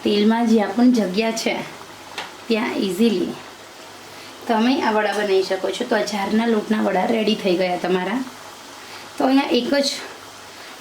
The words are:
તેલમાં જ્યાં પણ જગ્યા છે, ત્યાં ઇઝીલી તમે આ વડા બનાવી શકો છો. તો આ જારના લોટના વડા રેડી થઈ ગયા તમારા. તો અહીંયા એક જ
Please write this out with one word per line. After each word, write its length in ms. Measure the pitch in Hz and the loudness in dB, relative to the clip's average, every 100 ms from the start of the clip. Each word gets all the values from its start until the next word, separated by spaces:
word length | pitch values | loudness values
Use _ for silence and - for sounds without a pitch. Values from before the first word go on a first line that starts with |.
તેલમાં 440 | 220 208 208 226 233 | 2 4 4 4 4
જ્યાં 280 | 220 196 - | 4 4 4
પણ 160 | 247 | 6
જગ્યા 400 | 247 190 185 226 | 6 2 0 0
છે, 220 | 226 - 175 - - - - - - - - - | 0 -2 -2 -6 -12 -18 -18 -16 -12 -12 -14 -2
ત્યાં 280 | 220 233 294 | 0 0 -2
ઇઝીલી 580 | 202 180 233 185 170 - - - - - - - - - - - - | -2 2 2 4 -2 -6 -12 -18 -20 -20 -20 -18 -18 -18 -18 -16 -2
તમે 340 | 226 233 269 | 2 4 2
આ 100 | 240 | 2
વડા 220 | 214 208 | 2 2
બનાવી 300 | 196 202 190 | 0 2 2
શકો 260 | 185 190 190 | 2 -2 -2
છો. 160 | 190 240 | -4 0
તો 100 | 220 | 0
આ 60 | |
જારના 440 | 208 208 196 214 233 | 0 -2 0 2 2
લોટના 360 | 220 202 214 | 0 2 0
વડા 240 | 208 185 208 | 2 2 2
રેડી 300 | 226 208 214 | 2 2 2
થઈ 200 | 202 175 | 2 2
ગયા 220 | 185 180 | 2 0
તમારા. 460 | 175 185 180 240 262 - - - - - - - - - | 0 0 0 -2 -4 -12 -18 -18 -18 -18 -16 -16 -16 0
તો 80 | 269 | 4
અહીંયા 220 | 269 285 | 4 4
એક 220 | 247 240 | 2 2
જ 180 | 277 277 - - - - - - - - - | 2 0 -2 -10 -14 -18 -18 -18 -18 -18 -4